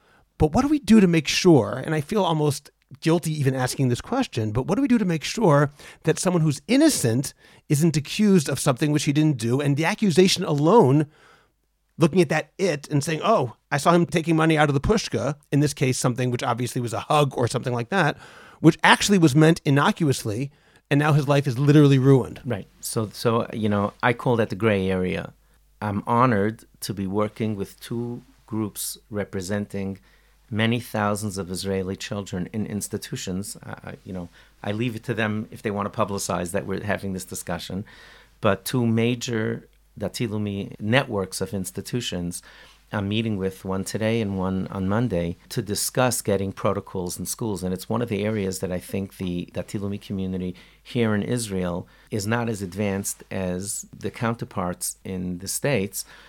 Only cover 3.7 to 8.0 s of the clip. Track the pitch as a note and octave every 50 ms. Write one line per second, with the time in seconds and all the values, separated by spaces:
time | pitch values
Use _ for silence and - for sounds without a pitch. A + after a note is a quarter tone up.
3.7 | - - C3+ B2 A#2+ - - - A#3 C4+ B3 - - - A2 G#2+ G#2 B2 C3 C#3
4.7 | F#3 B3 C#4 C#4 B3 A#3 G#3+ F3+ E3 D#3 - - - - A#3 F3 C#3+ C#3+ G3 C#3+
5.7 | - - - - - - - D#3 D3+ - - F#3 F3+ F3 D#3 D#3+ C#3 - - -
6.7 | A3+ C4+ D#4 D#4+ - - - A#2+ A2 B2 C#3+ - - _ _ _ - - _ -
7.7 | D3+ C#3 E3 E3+ C#3 D#3